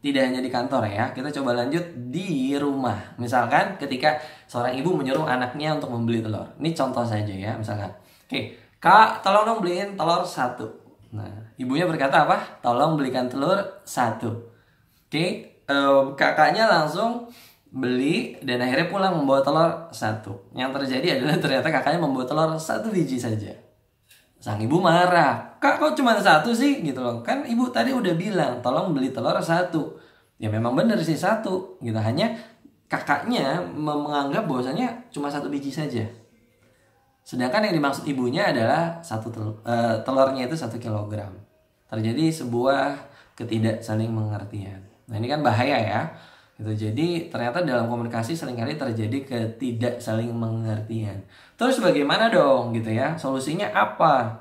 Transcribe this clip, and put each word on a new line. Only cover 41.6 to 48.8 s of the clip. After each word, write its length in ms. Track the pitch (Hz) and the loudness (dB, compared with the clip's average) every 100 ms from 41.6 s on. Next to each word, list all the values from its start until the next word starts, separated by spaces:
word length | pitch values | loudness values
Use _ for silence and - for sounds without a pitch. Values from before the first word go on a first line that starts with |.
| _ _ _ | _ _ _
Terjadi 400 | 110 110 127 160 | -4 -2 2 2
sebuah 640 | 156 123 120 127 139 143 143 - - - | 0 -4 0 2 2 0 -4 -14 -20 -20
ketidak 480 | - 113 110 110 110 | -12 -4 0 0 0
saling 320 | - 107 113 | -2 -2 0
mengertian. 640 | 113 107 104 104 104 98 98 - _ - | -2 -2 -4 -8 -10 -10 -14 -18 _ -10
Nah, 80 | 104 | -6
ini 80 | 120 | -2
kan 160 | 151 | 0
bahaya 380 | 139 110 135 131 | 2 4 2 2
ya. 200 | 95 107 160 - - - _ - | 0 -2 -4 -10 -20 -20 _ -10
Gitu. 320 | 107 107 107 | -6 -4 -2
Jadi 400 | 117 170 170 - | 0 0 0 -4
ternyata 400 | 117 120 175 165 | -4 -2 0 0
dalam 240 | 120 113 | 0 0
komunikasi 400 | 120 117 117 113 | -2 -4 -4 -4
seringkali 480 | 165 143 120 120 | -6 -6 -4 -4
terjadi 380 | 160 | -4